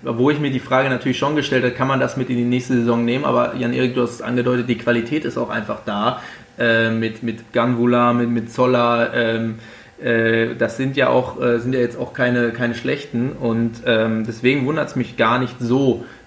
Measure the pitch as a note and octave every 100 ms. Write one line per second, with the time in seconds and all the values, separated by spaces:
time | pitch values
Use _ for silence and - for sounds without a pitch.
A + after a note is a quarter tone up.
0 | C3 A#2 C3+ D3+ D3 C3 - C3 C3+ B2+
1 | C3 B2 C#3+ D3+ C3+ B2+ B2 - C3 C3+
2 | B2+ - B2 B2 A#2+ B2 B2 B2 A#2 A#2
3 | A#2 B2+ C#3+ A#2+ B2 C3 A#2+ B2+ B2+ B2
4 | A#2+ - A2+ B2 B2 B2+ A#2+ A2+ - A#2+
5 | A#2 D3 C#3+ B2 A#2 A2 G#2 G#2+ - G2+
6 | A2+ B2+ - - - - A#2 A2+ A2+ A2+
7 | A2+ A2 A#2+ A2+ - A#2+ A#2+ A#2+ A#2+ A#2+
8 | A#2+ A#2+ A#2+ A#2 A2+ - B2+ B2 A#2+ A#2
9 | A#2 B2 A#2 A2+ A2+ A2+ - - - -
10 | C3 A#2 A2+ A2+ A2+ B2 A#2+ - C3+ C3+
11 | B2+ B2 B2+ - B2+ A#2+ A#2+ C3 A#2+ -
12 | A#2+ - B2 B2 A#2+ A2+ A#2+ A#2 C3 C#3
13 | - A#2+ B2+ - A#2+ A2+ A#2 A2+ - A2+
14 | A2+ A2 A2 A2+ A#2+ C#3+ C3 D#3+ C#3+ C3+
15 | A#2 - A2+ B2 B2 - A#2+ C3 C3+ G#2+
16 | - -